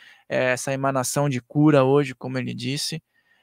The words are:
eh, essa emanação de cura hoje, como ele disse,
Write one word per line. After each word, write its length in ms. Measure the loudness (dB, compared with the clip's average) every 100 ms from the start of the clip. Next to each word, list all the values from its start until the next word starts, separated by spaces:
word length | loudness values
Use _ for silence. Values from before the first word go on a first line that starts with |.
| -20 _ -6
eh, 240 | -2 0
essa 200 | -2 -4
emanação 560 | -4 -2 -2 -2 -2 -2
de 120 | -2
cura 440 | -4 2 6 6
hoje, 280 | 6 4 0
como 260 | -6 -10 -8
ele 140 | -8
disse, 480 | -6 -6 -6 -6 -10 _ _ _ _